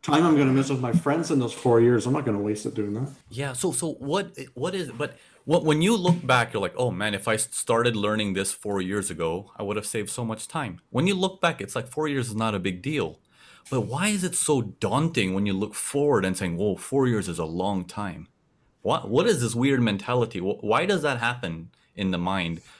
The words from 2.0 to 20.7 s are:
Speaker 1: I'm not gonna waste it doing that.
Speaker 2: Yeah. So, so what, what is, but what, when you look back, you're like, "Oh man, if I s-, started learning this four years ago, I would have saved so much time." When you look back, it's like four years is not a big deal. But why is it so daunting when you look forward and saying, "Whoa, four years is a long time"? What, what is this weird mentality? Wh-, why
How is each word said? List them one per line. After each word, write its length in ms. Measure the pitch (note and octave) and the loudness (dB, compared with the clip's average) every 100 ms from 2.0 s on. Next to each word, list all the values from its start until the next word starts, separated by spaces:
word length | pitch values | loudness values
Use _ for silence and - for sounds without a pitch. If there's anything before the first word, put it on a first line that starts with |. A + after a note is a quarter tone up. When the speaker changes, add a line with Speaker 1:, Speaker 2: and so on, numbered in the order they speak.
| A#2 | 2
Speaker 1:
I'm 80 | |
not 120 | D3 B2 | 0 0
gonna 140 | G#2 | -2
waste 280 | G#2 G#2 - | -2 -4 -4
it 80 | A2+ | -4
doing 180 | G#2 | -4
that. 160 | G#2+ C#3 - _ | -4 -6 -10 _
Speaker 2:
Yeah. 240 | A2+ C#3 | -8 -6
So, 180 | B2 F#3 | -2 -2
so 220 | C3+ E3 | -2 -4
what, 440 | - C#3 F3+ G3 - C3 | -6 -2 -2 -2 -10 -14
what 200 | - D#3+ F#3+ | -6 -4 -4
is, 160 | D3 | -6
but 260 | A2+ D3 - - _ - | -6 -8 -8 -20 _ 2
what, 200 | E3 D#3 | 2 4
when 160 | D3+ | 4
you 140 | F#3 A3+ | 4 4
look 280 | F3 E3 C3 | 4 2 4
back, 280 | B2+ A#2 | 4 4
you're 80 | G#2+ | -2
like, 140 | F#2+ - | -4 0
"Oh 140 | B2 | -2
man, 220 | F2+ G#2+ G2 | 0 -2 -2
if 120 | - | 0
I 60 | A2 | 0
s-, 140 | - | -2
started 440 | - - A#2 A#2+ A2 | -6 0 2 2 2
learning 380 | G#2 G#2+ G#2 | 0 0 0
this 180 | F#2+ F#2+ | -2 -2
four 280 | - G#2 G2+ | -4 -4 -2
years 280 | F#2 G#2 F#2+ | -2 -4 -4
ago, 420 | D#2+ E2 F2 G2+ - | -4 -4 -4 -8 -8
I 60 | |
would 140 | G2+ G#2 | -6 -4
have 80 | - | -4
saved 240 | A2+ G2+ | -6 -6
so 140 | - | -6
much 240 | A#2 A2 - | -6 -8 -8
time." 320 | E3 B2 F2 _ | -8 -8 -10 _
When 160 | A#2+ F3 | 0 0
you 80 | F#3+ | 2
look 260 | F#3 F#3+ | -2 0
back, 180 | E3+ D#3 | -2 -2
it's 160 | G2 B2 | -6 -8
like 120 | - | -6
four 200 | - D#3 | -4 -2
years 200 | C#3 A#2 | -2 -2
is 60 | G#2+ | -2
not 180 | A2+ G2+ | -2 0
a 40 | |
big 220 | F#2+ F2+ | -4 -4
deal. 360 | A2 D3+ E2 D#2 _ _ - - - | -4 -2 -4 -6 _ _ -20 -20 -4
But 100 | C3 | -4
why 260 | A2 C3+ G3+ | -2 -2 0
is 140 | G#3 | 0
it 120 | F3+ E3 | -2 -2
so 260 | - C#3+ | 2 0
daunting 720 | G#2 - G2+ A#2+ D#3+ C#3+ F#2+ | 0 -4 0 2 2 2 0
when 120 | F#2+ G2+ | 0 0
you 60 | |
look 200 | F#2+ G#2 | 0 -2
forward 500 | - - C#3+ D3 A#2 | -4 -4 0 2 4
and 140 | F#2+ F2+ | 2 -2
saying, 180 | F#2 E2+ | -4 0
"Whoa, 180 | G#2 F2+ | -2 -2
four 320 | - C3+ B2+ | -2 2 2
years 200 | A2 F2+ | 2 -2
is 120 | E2+ | -4
a 60 | D#2+ | -4
long 380 | E2+ F#2+ G2 F2 | -2 -2 -2 -4
time"? 420 | - G2+ D#2 E2 _ _ _ _ _ | -8 -8 -10 -16 _ _ _ _ _
What, 260 | - D3+ G2+ | -2 -2 2
what 160 | B2 G#3+ | 2 2
is 140 | E3 | 2
this 140 | A#2+ A#2 | 0 0
weird 260 | C3+ C3+ | 2 4
mentality? 580 | A#2 G2+ - B2 A2+ F#2+ | 2 0 -2 0 0 -2
Wh-, 240 | F#2 - | -4 -4
why 220 | G#2+ | 0